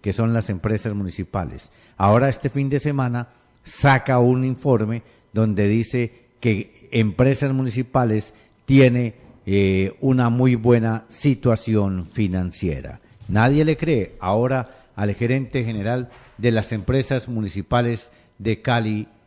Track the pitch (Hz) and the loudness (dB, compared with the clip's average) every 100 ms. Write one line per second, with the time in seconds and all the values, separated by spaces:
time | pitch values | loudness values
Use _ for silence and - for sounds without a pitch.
0 | 104 98 113 117 107 95 107 107 113 101 | -4 -2 0 0 -2 -4 -2 -4 -4 -6
1 | 95 85 92 101 85 - - _ _ _ | -6 -8 -6 -6 -6 -10 -20 _ _ _
2 | 98 110 135 127 135 135 139 139 147 139 | 4 4 4 -2 -4 -4 -2 -2 -2 -2
3 | 127 120 120 _ _ _ - - 143 131 | -2 -4 -8 _ _ _ -20 0 4 4
4 | - 127 123 127 131 123 143 120 107 117 | 2 2 4 2 0 -2 0 0 0 -4
5 | - _ _ 107 110 98 101 110 113 127 | -10 _ _ 0 0 2 2 2 0 -4
6 | 117 - _ _ 120 101 104 _ - 117 | -4 -8 _ _ -2 -2 -4 _ -4 0
7 | 110 95 127 135 139 135 131 113 123 131 | 0 2 2 2 0 -2 -2 -4 -2 0
8 | 120 107 - - _ _ - 135 127 123 | 0 0 -4 -20 _ _ 2 6 6 4
9 | 120 - - - - 98 95 95 95 - | -2 -8 -20 -16 -2 2 2 2 0 -2
10 | 131 127 120 120 127 120 113 120 113 113 | 0 2 2 2 2 2 4 4 2 -4
11 | - - 147 127 123 110 - 107 98 92 | -8 -4 -2 0 0 0 0 0 0 -4
12 | 85 - 101 92 90 - 92 69 67 67 | -8 -4 -2 -2 -6 -6 -6 -6 -10 -16
13 | _ _ - 107 120 143 156 156 165 135 | _ _ -4 0 2 2 0 0 0 -2
14 | 92 - 92 104 123 131 120 - _ - | -2 -6 -2 0 0 -2 -6 -14 _ -6
15 | 104 98 120 131 127 131 113 110 101 127 | -4 -2 -2 -2 -2 -4 -4 -4 -4 -4
16 | 123 - - - 117 113 107 110 92 131 | -6 -16 -20 -2 0 0 -2 -6 -2 -2
17 | 131 131 123 117 101 98 - 123 120 113 | 0 -4 -4 -6 -6 -6 -2 0 0 -4
18 | - _ _ _ 101 107 - 120 110 107 | -10 _ _ _ -4 -4 -2 -2 -2 -4
19 | 107 _ | -8 _